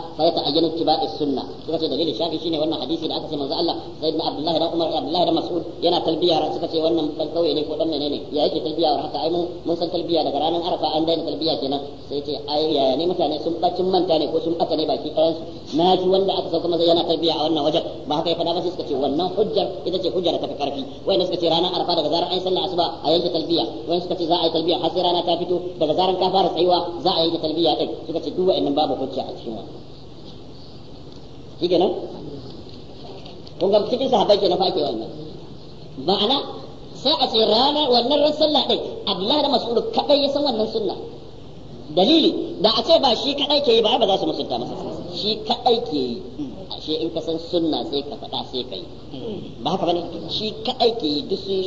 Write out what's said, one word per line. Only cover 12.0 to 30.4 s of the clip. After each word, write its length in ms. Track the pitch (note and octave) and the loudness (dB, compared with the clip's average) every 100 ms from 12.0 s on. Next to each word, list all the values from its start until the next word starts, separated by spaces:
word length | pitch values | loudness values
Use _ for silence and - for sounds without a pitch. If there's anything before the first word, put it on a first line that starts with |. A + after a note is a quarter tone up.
| - | -8
sai 140 | C#3 | -6
ce 80 | C#3+ C3 D3 | -4 -6 -2
ai 160 | D3+ D#3+ | 0 2
yaya 240 | C#3 C3 C3 | 4 4 2
ne 80 | F3 | 0
mutane 300 | F3 D3+ D3+ | 2 0 0
sun 160 | E3 E3 | -2 0
bacin 260 | F3 F#3 F#3 | 0 2 2
manta 240 | F#3 E3 D#3+ | 4 4 2
ne 100 | D3+ | 2
ko 80 | D#3+ | 0
sun 140 | E3 E3+ | 0 0
bata 160 | D#3+ | 0
ne 120 | D#3 D3 | 0 0
baki 220 | C3 D3+ | 0 0
ɗayan 220 | - D#3+ D#3+ - - - | 2 2 2 -6 -12 -4
su 80 | C#3+ | 2
na 200 | F3+ F3+ | 4 6
ji 60 | F#3 | 4
wanda 240 | F#3+ F#3+ | 4 2
aka 160 | F3 - | 0 0
sauka 200 | E3 E3+ | 0 0
masa 160 | E3 E3+ | 2 4
yana 160 | E3+ | 4
talbiya 300 | E3+ D#3 E3 C#3+ | 4 2 2 2
a 60 | |
wannan 180 | D#3 D3+ | 2 2
wajen 200 | D3 F#3 - - - | 2 2 0 -6 -2
ba 80 | D3 | 0
haka 120 | E3+ | 0
ya 60 | E3 | 0
faɗa 100 | E3 | 0
ba 60 | F3 | 0
sai 80 | - | -2
suka 120 | - - | -4 -4
ce 60 | C3+ | 0
wannan 320 | C#3 D3 F3+ F#3+ | 0 0 0 0
hujjar 300 | G#3 G3+ - - | 0 0 0 -2
ita 140 | D#3 F3+ | -4 -2
ce 80 | E3 | -2
hujjar 240 | F3+ E3+ | 0 0
da 60 | C#3 | 0
ta 80 | C#3+ | -2
fi 60 | C3+ | -4
karfi 260 | C#3 C3+ B2+ - | -4 -4 -8 -6
wanda 200 | - A#2 F3 | 0 0 0
suka 100 | E3+ | 0
ce 100 | E3 | 2
ranar 240 | E3 F3+ | 2 2
Arafa 220 | E3+ D#3 | 0 0
daga 140 | E3 D3 | 0 2
zarar 200 | E3 - | 0 0
an 20 | |
yi 60 | F3+ | -2
sallar 220 | F#3 F#3 | 0 0
asuba 220 | - E3+ D#3+ - | 0 0 0 0
a 80 | - | 2
yanke 160 | - - | 2 2
talbiya 340 | B2 - E3 A2+ - C#3+ | -2 0 0 0 -4 -2
wanda 160 | F3 | -2
suka 140 | - E3 | -2 -2
ce 80 | E3 | 0
za 100 | F3 | 2
a 40 | E3 | 2
yi 40 | |
talbiya 260 | D#3+ D#3+ D3+ | 2 0 0
har 100 | E3 | 0
sai 120 | E3+ | 0
rana 180 | F3 F3 | 2 2
ta 140 | F3 E3+ | 2 0
fito 180 | F3 F3 - - | 0 -2 -2 -2
daga 160 | D3+ | 0
zarar 220 | D3+ F#3 F#3 | 2 2 2
ka 80 | F#3 | 2
fara 140 | F#3+ F3+ | 4 2
tsayuwa 280 | D#3+ F3+ F3 F3 - | 4 4 4 2 -2
za 120 | F3+ | 0
a 60 | E3 | 2
yanke 160 | E3 D#3+ | 2 0
talbiya 340 | D#3 E3 D#3 C#3+ | 0 2 2 2
din 120 | D3 - | 0 -4
suka 160 | - D#3+ | -6 -6
ce 120 | C#3+ | -2
duk 120 | E3 F#3 | 0 2
wa'annan 260 | - C#3+ | 4 2
babu 200 | C#3+ D3+ B2+ | 2 2 0
hujja 240 | C3 B2+ | -2 -4
a 100 | A2 - | -6 -8
cikin 160 | A#2 | -8
wannan. 240 | G#2+ - - - - - - - - | -10 -10 -14 -14 -16 -16 -16 -16 -16